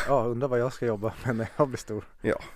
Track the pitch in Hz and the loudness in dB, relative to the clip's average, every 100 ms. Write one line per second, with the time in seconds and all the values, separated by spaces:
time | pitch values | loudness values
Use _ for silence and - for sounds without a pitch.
0 | - 139 117 117 135 123 123 - 120 104 | 6 4 4 0 0 2 2 0 -2 0
1 | 107 - 127 113 113 - 143 120 - 107 | -2 -2 -2 -2 -2 2 0 0 -6 -8
2 | - - 110 - - | -8 -4 -2 -2 -4